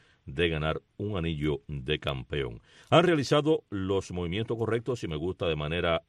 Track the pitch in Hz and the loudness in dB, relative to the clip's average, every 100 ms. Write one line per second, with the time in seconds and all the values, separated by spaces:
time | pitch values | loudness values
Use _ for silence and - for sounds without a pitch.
0 | _ _ - 69 85 78 78 78 - - | _ _ -10 0 0 2 -2 -2 -8 -8
1 | 104 98 82 76 76 71 - 71 64 76 | -4 -2 -2 0 0 -2 -4 -8 -4 -2
2 | - 67 62 76 64 55 _ - - 147 | -2 -6 -4 -4 -4 -8 _ -20 4 6
3 | 175 156 131 147 147 156 - 101 95 98 | 6 4 4 2 4 0 0 -4 0 0
4 | - 90 87 95 113 113 107 117 117 120 | 0 -6 -4 -4 -4 -2 0 -2 -2 -4
5 | 101 78 87 92 92 76 73 85 87 82 | -4 -2 -2 -2 -2 0 -2 0 2 0